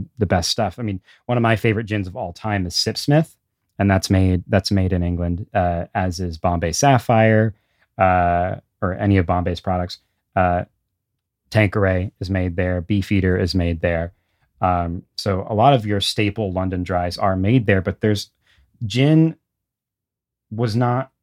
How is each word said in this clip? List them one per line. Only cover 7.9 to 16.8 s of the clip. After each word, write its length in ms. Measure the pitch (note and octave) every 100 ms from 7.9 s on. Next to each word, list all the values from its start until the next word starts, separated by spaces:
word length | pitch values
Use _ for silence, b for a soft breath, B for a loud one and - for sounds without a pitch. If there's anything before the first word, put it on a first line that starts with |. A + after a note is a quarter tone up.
| -
uh, 580 | F#2 F#2 F2 F2 F2+ G2+ - _
or 140 | F#2+
any 220 | - G2+ G2
of 100 | F2
Bombay's 340 | F2+ F2 F2
products. 380 | - F2+ F2+ - _ _ _ G2
Uh, 280 | F2+ F2+ G2 _ _ _ _ _ _ _ _
Tanqueray 640 | G#2+ G#2 A2 F#2+ F#2 G2 -
is 100 | F2+
made 260 | F#2+ F2+ F2
there. 240 | F2+ F2+
Beefeater 560 | E2 G#2 - G2 F#2 F#2
is 180 | F#2
made 260 | F#2 E2+ D#2+
there. 320 | F2 E2 E2+ - _ _ _ _
Um, 400 | F#2 F2 E2+ F2 - -
so 300 | G#2 F#2+ -
a 40 |
lot 200 | G#2+ C3+
of 100 | C3+
your 160 | G#2 G2+
staple 500 | - - G#2 G#2 G2+
London 320 | F#2 F#2 F2+